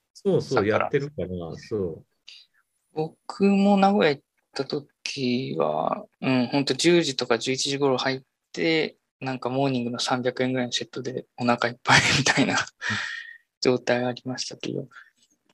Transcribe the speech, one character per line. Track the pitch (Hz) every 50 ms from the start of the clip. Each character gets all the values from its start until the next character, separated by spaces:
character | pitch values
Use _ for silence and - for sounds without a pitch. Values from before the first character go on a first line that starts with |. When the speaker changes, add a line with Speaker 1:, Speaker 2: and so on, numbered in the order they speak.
| _ _ _
Speaker 1:
そ | - - 202 180 131
う |
そ | - - 135 117
う、 | 98
Speaker 2:
朝 | 104
か | 107 107
ら。 | -
Speaker 1:
や | -
っ |
て | - 143
る | 139 147
か | - -
ら、 | 87 87 92 90 85 80 76
そ | 73 - - 113 104
う。 | 95 85 73 67 - _ _ _ _ - - - - _ _ _ _ _ _ _ _ _ -
Speaker 2:
僕 | 156 156 160 - _ _ - - - 196
も | 196 202 196 196 202 202 196
名 | 196 196
古 | 202 208 190
屋 | 156
行 | 143 139
っ | _ _ _ _ _ _ -
た | - 135
時 | - - 147 147 _ _ _ - - - 143 131 123 123 123 135 139 - 80
は、 | 78 76 76 76 - - - - - - _ -
う | - 135
ん、 | 131 127 123 120
ほ | - 143
ん | 135
と | - 135
十 | 131 - 170 175 170
時 | 160 143 131
と | - 123
か | - 120 113
十 | - 131 131
一 | 131 - 147
時 | 139 135
頃 | 143 139 127 123
入 | - 135 131 135
っ | 135 _ _ _ _ _ -
て、 | - 170 165 160 160 147 - - _ _ _ _ -
な | 135 131 131
ん | 123
か | - 123
モ | 127 135 139 139
ー |
ニ | 131 123
ン | 120
グ | 120
の | 123 117
三 | - - 131 123
百 | 123 127 123 - 127
円 | 127 131
ぐ | 131
ら | 123
い | 123
の | -
セ | - 120
ッ | -
ト | - 139
で | 123 - 78 - - _ _ -
お | 123
腹 | 120 120 120 - 117
い | 120
っ | - -
ぱ | - 135 151
い | - - 127 139
み | 135
た | - - -
い | 127
な | 104 - - - - - - - - 104 95 - -
<laughs> | - - - - - - _ _ _ -
状 | - 131 127 123
態 | 127 - 123 120 123
あ | 127
り | 120 - -
ま | 131 127 -
し | - -
た | 120
け | - - 120
ど。 | 123 - - - - - - _ _ _ _ _ _ _ _ _